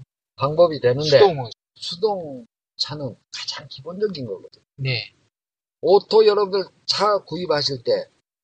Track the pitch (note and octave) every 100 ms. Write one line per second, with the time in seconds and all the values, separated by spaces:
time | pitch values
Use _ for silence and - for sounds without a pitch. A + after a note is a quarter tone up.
0 | - _ _ - C3+ D#3+ F3 D3 B2 C3
1 | D3+ - G3+ D3 B2 - _ _ - F3
2 | G#3+ G3 D#3 C3 A#2 _ _ - - D3+
3 | C3+ F#2+ _ - - - C#3+ - D3 F#3
4 | G#3 D#3+ A#2+ F2+ - _ _ - C3+ A#2
5 | G#2 _ _ _ _ _ _ _ D3+ G3
6 | - A3 G#3+ G#3 G3+ G3 F3 _ - -
7 | G#3 G3+ - D#3+ F3+ D3 C#3 C3 A#2+ G2+
8 | - _ _ _